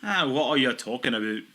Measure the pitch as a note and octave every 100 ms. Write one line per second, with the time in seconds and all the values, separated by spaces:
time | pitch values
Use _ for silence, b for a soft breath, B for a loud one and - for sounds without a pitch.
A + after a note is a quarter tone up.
0 | G#3 G3 D3+ C3 D3 D3 C3 A#2 - B2
1 | B2+ A#2 G#2+ G#2+ -